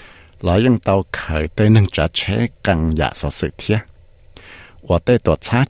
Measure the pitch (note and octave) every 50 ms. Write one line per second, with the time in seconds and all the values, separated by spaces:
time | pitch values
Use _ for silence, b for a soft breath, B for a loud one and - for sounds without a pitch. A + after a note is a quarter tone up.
0 | B B B B B B B B - F2 F2 G#2 A#2 C3 A#2+ G#2+ - G2+ F#2+ G2
1 | F#2 - - - - - D#2+ D#2 D#2 D#2+ - - G#2+ G#2+ G#2+ A2 G2 F2 - -
2 | D2+ E2 - - - - G2+ A2+ A#2 A#2 - _ - G#2 F#2 D#2+ D#2+ D#2+ D#2 D#2
3 | D2 - - - - C#2+ - - - C#2+ - - - - G#2+ A#2 - - - -
4 | - - _ _ - - B B B B B B B B B B B - F2 E2+
5 | - - B2 A2+ - F2+ D2+ - - - - B2 C3+